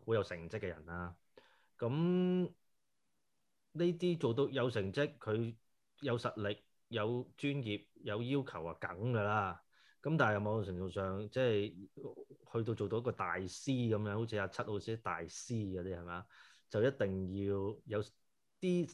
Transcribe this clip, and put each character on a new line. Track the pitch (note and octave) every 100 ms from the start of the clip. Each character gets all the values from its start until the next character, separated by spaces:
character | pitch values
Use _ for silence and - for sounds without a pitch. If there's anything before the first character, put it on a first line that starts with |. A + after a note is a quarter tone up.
| -
好 |
有 | A2
成 | G2 F2 E2
績 | A2
嘅 | G2
人 | D#2+ E2
啦。 | F2 F2 F2 _ - - - _ -
噉 | A#2 C#3+ E3+ F3+ F3+ F3+ F3 - _ _ _ _ _ _ _ _ _ _ _
呢 | D#3 F3
啲 | E3+ F3+ E3
做 | B2
到 | A#2 C#3
有 | C3 B2+
成 | A2+ F#2+
績， | G2 D3+ -
佢 | - G#2+ A2+ A2+ _ _ _ _
有 | C#3+ A#2+
實 | A#2+ - G2+
力、 | G#2+ _ _ -
有 | A2+ G#2+ A#2+ B2+ -
專 | C#3+
業、 | C#3+ A2+ G#2 - -
有 | - G#2
要 | A#2+ C#3
求 | C3 E2+
啊， | E2 E2
梗 | F2+ F2+ A#2
㗎 | A#2
啦。 | G2+ G#2+ G2 E2 - _ - _
噉 | D3 D#3+
但 | A#2 G#2
係 |
某 | G#2 A2
種 |
程 | G2 F2+
度 | F#2+
上， | G2+ F#2+ G2 G#2+
即 | -
係 | B2+ G#2 G#2+ D#3+ - - - - - C#3 -
去 | A#2
到 | A2+
做 | A2 G2+
到 | G#2+
一 |
個 | A#2+
大 | - F#2 F2
師 | F#2+ - - B2+ A#2+
噉 | G#2+
樣， | G#2+
好 | G#2 A2+
似 | G#2
阿 | F#2+
七 | -
老 | -
師 | G#2 - A2+
大 | G#2 E2
師 | E2+ - -
嗰 | A#2 G2+ F#2
啲 | F2+ F2
係 |
咪 | F2
啊？ | F2 F2+ - - - _
就 | A2
一 | A#2+
定 | - G2+ F#2+ F#2 G2
要 | G2 G2 G2 A2
有 | - G#2+ G#2 _ _ _ _ _
啲 | F#3 F3 D#3